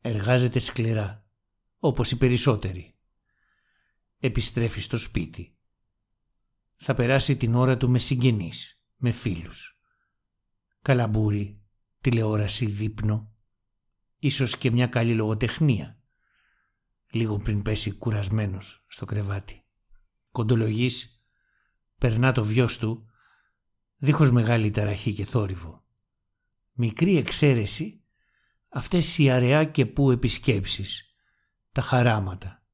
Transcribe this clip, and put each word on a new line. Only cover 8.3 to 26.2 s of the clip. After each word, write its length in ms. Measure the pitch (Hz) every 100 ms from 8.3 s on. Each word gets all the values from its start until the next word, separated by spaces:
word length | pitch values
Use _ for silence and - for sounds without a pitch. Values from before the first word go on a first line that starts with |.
| 110 82 - - _ _ _
με 160 | 120
φίλους. 680 | 113 - 85 85 - - _ _ _ _ _ _ _ _ _ _ _
Καλαμπούρι, 800 | - 127 113 107 107 104 101 - _ _ _ _
τηλεόραση, 640 | 135 120 107 107 104 - 110
δείπνο, 680 | 101 107 104 104 107 107 _ _ _ _ _ _ _ _ _
ίσως 380 | 143 - 123 -
και 140 | 127
μια 160 | 120 123
καλή 260 | 120 117
λογοτεχνία. 880 | 113 107 110 123 - 156 104 69 - _ _ _ _ _ _ _ _ _ _ _ 113
Λίγο 220 | 113 101
πριν 240 | - 104
πέσει 300 | 101 107 -
κουρασμένος 960 | 101 120 107 98 110 104 95 - - _
στο 180 | - -
κρεβάτι. 600 | 104 101 98 - - _ _ _ - _ _ _
Κοντολογής, 920 | - 110 120 113 107 127 - - _ _ _ _ _ _ _ _ _
περνά 340 | 120 110 131
το 120 | 127
βιός 340 | 104 110 120 -
του, 280 | 110 113 - _ _ _ _ _ _ _ _ _
δίχως 340 | 135 143 143
μεγάλη 380 | 120 110 117 107
ταραχή 440 | 104 104 101 -
και 120 | 101 101
θόρυβο. 600 | 120 98 90 80 - _ _ _ _